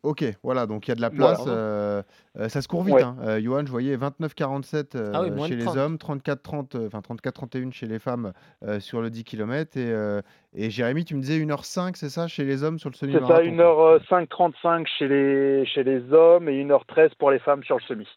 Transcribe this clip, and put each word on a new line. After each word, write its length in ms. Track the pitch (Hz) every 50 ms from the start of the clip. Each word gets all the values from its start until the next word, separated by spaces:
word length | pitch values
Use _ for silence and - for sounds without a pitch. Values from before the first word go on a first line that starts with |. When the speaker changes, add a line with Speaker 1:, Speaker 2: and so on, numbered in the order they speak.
Speaker 1:
Ok, 220 | - 147 151 - 151 120 101 _
voilà, 240 | - 123 127 127 120
donc 200 | 107 107 107 -
il 40 | -
y 20 |
a 20 | 120
de 60 | 117
la 80 | 117 117
Speaker 2:
Voilà. 260 | 151 143 143 - -
Speaker 1:
place, 120 | - 123 139
euh, 540 | 120 113 110 107 107 104 104 104 104 101 98 _ _ _ _ _ _ -
euh, 100 | 107 113
ça 120 | - 139
se 80 | 139 -
court 140 | - 170
vite, 120 | 180 196 139
Speaker 2:
Ouais. 60 | 131
Speaker 1:
hein. 140 | 131 123 123 127 120
Euh, 160 | 110 110 110
Johan, 240 | 110 120 131 139 147
je 40 | 139
voyais 240 | 127 120 127 139 139
vingt-neuf 380 | 123 135 143 139 _ 165 151 -
quarante-sept, 600 | - 156 135 135 139 135 - - 151 143 _ -
euh, 160 | 127 110 104 104
Speaker 3:
Ah 80 | 151
oui, 80 | 185 175
moins 160 | 147 139 147 160
Speaker 1:
chez 60 | 131
Speaker 3:
de 60 | 120
Speaker 1:
les 40 | 117
Speaker 3:
trente. 120 | 117 - 135
Speaker 1:
hommes, 200 | 139 151 160 156
trente-quatre 440 | - - 147 139 _ - 143 131
trente, 320 | _ - 156 147 135 135 -
euh, 100 | 123 113
enfin, 140 | 104 101 107
trente-quatre 340 | 98 _ 120 110 - 131 -
trente 200 | - 139 117 -
et 20 | 131
une 140 | 127 131
chez 140 | 123 - 131
les 120 | 117 110 113
femmes, 340 | - 135 123 123 117 101 90 _ _ _ _ _ -
euh, 140 | 104 107 104
sur 220 | 98 - - 117
le 100 | 113 117
dix 140 | 113 113 113
kilomètres. 520 | - - 110 107 107 123 147 160 156 _ 135
Et, 120 | 123 117
euh, 300 | 113 110 107 104 104 104 98 _ _ _ _ _ _
et 160 | - 107 113
Jérémy, 340 | 107 110 120 117 131 160 175
tu 100 | - 156
me 60 | 139
disais 160 | 131 131 156 160
une 120 | 156 151
heure 140 | 147 143 -
cinq, 320 | - - 185 180 185 180
c'est 140 | - - 143
ça, 180 | 131 165 170 165
chez 160 | - - 143
les 180 | 139 139 135
hommes 160 | 143 156 165 160
sur 120 | - 147
le 40 | 127
Speaker 2:
C'est 120 | - 143
ça, 60 | 139 139 160
Speaker 1:
semi-marathon, 240 | 131 123 165 165 170
Speaker 2:
une 100 | 170 165
Speaker 1:
quoi. 80 | 165 170
Speaker 2:
heure, 160 | 170 160 151
euh, 180 | 160 160 165 156 - -
cinq 200 | 185 180 170 -
trente-cinq 580 | - - 180 170 151 - - 175 170 170 160
chez 220 | - - - 151 135
les, 560 | 139 139 139 139 139 139 139 139 139 139 135
chez 160 | 123 - 143
les 300 | 131 131 135 127 123 127
hommes 360 | 143 160 165 165 175 175 170 156
et 60 | 139
une 140 | 135 139 143
heure 140 | 143 139 -
treize 260 | - - 160 160 151 - _
pour 120 | 156 143
les 60 | 135 123
femmes 240 | - 147 143 143 127
sur 120 | - 143
le 60 | 127
semi. 240 | - - 127 107 104 - -